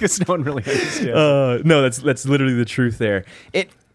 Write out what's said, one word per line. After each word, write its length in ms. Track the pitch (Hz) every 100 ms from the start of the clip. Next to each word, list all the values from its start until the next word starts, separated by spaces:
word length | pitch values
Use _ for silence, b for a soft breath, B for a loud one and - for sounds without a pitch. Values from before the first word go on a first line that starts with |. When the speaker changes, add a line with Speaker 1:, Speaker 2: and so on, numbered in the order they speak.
Speaker 1:
'cause 200 | 202 - 175
no 60 |
one 100 | 180
really 200 | 139 135
understands. 480 | 107 359 311 311 170
Speaker 2:
Uh, 500 | 117 151 139 131 123
no, 200 | 160 151
that's, 160 | 131 120
that's 260 | 143 123
literally 300 | 135 143 131
the 100 | 120
truth 320 | 113 - 123 107
there. 300 | 110 98 - B B
It, 160 | 180 185 _ _